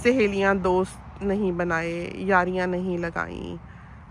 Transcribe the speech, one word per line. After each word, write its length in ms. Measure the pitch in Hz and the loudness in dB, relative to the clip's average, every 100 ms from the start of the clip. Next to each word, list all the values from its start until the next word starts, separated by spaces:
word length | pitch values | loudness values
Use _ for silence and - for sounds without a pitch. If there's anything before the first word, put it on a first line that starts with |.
सहेलियां 540 | 240 262 208 196 196 196 | 2 4 4 4 2 4
दोस्त 640 | 185 185 190 - - - | 4 2 2 -4 -16 -6
नहीं 300 | 196 196 190 | -2 0 0
बनाए, 640 | 175 175 165 170 170 175 - | 0 0 0 -2 -4 -6 -6
यारियां 520 | 190 185 180 185 180 | 2 4 4 0 0
नहीं 300 | 180 185 175 | 0 -2 -2
लगाईं, 600 | 170 165 85 - 87 170 - - - - - | -4 -4 -6 -6 -10 -10 -14 -18 -18 -14 4